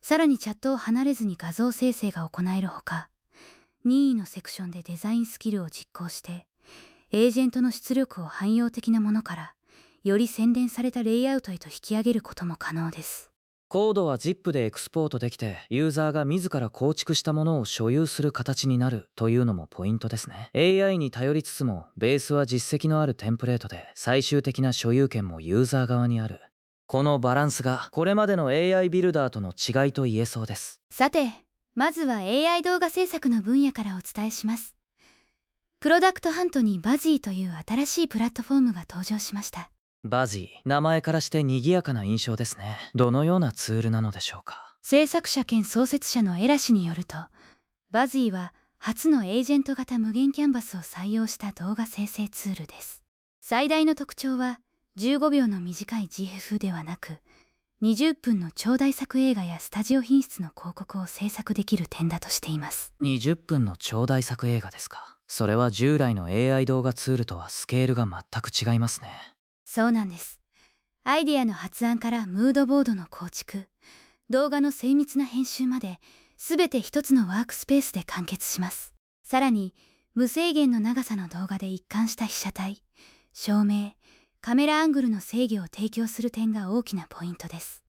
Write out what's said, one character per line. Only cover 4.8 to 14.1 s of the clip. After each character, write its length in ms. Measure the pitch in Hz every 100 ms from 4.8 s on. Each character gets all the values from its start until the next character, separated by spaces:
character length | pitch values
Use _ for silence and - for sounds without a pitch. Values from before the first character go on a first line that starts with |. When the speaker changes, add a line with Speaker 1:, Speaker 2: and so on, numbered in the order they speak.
Speaker 1:
デ 140 | 170 170
ザ 140 | 208
イ 100 | 226
ン 40 | 226
ス 140 | -
キ 100 | 220
ル 140 | 208
を 80 | 170
実 180 | - -
行 160 | - 175
し 120 | -
て、 240 | - 175 _ _ _ - - _ _
エ 160 | 208 240
ー 20 |
ジ 100 | 233
ェ 40 | 262
ン 40 |
ト 120 | 254
の 80 | 247
出 240 | 226 - 254
力 260 | 269 -
を 40 | 165
汎 280 | - 196
用 160 | 220 240
的 220 | 233 233
な 100 | 226
も 100 | 208
の 120 | 214
か 120 | 226 170
ら、 200 | 160 _ _ _ _ _
よ 120 | 196 202
り 120 | 233
洗 260 | - 226
練 160 | 240 247
さ 140 | -
れ 80 | 247
た 100 | 247
レ 160 | 226 233
イ 100 | 254
ア 100 | 269
ウ 40 |
ト 100 | -
へ 60 | 180
と 120 | -
引 80 | -
き 140 | - 214
上 80 |
げ 100 | 220
る 80 | 233
こ 140 | - -
と 100 | 175
も 100 | 160
可 160 | -
能 200 | 165 165
で 100 | -
す。 280 | 156 - - _ _ _ _
Speaker 2:
コ 240 | 185 214
ー 20 |
ド 120 | 202
は 120 | 175